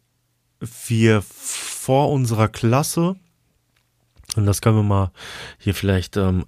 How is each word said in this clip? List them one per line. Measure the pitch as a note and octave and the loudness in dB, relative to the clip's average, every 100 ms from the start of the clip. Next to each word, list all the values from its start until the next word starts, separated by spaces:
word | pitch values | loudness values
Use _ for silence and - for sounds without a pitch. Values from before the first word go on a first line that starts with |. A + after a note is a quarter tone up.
| _ _ _ _ _ _ A#2 - - | _ _ _ _ _ _ -16 -14 -4
wir | A2+ A2+ G#2+ | 2 4 4
vor | G2 - - - - - - C3 D3 | 0 -12 -12 -10 -10 -10 0 2 2
unserer | C#3+ B2 A2 A2 | 0 0 2 0
Klasse, | - A#2 B2+ D#3 - E3+ F#3+ _ _ _ _ _ _ _ _ _ _ - - | 0 0 0 0 -2 -2 -4 _ _ _ _ _ _ _ _ _ _ -6 -2
und | |
das | G2+ G2 | 0 2
können | A#2 A2 | 2 2
wir | |
mal | G#2 G2 F#2+ - - - - - | 2 0 -2 -6 -18 -16 -18 -8
hier | - | -4
vielleicht, | F#2+ G2 F#2+ F2+ G2+ | -2 0 0 0 -2
ähm, | F#2+ F#2 | 0 0